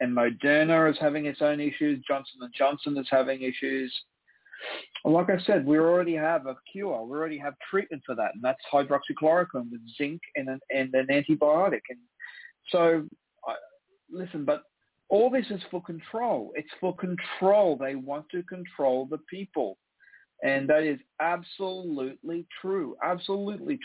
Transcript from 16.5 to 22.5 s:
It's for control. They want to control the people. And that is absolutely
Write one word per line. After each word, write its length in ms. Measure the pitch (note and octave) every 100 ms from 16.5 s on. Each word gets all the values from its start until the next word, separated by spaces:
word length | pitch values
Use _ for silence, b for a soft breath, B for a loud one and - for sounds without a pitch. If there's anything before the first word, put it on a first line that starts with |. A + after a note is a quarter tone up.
It's 140 | - D3+ -
for 140 | F#3 F3+
control. 800 | F#3 F3+ - - F#3 G#3 F#3+ C3+
They 180 | C3+
want 340 | C#3 C3 C#3+ D3+
to 120 | F3+
control 640 | F3 F3+ F3+ - C3+ B2+ C3
the 120 | D#3 -
people. 480 | F#3 G3 D#3+ A2+ F#2+ _ _ b b b _
And 260 | - C#3 C#3
that 140 | D3+
is 160 | D#3 C#3 _ _
absolutely 1300 | D#3+ F3 E3+ - F#3+ F#3 F3+ C#3+ C3 C#3 D#3+ E3+ E3+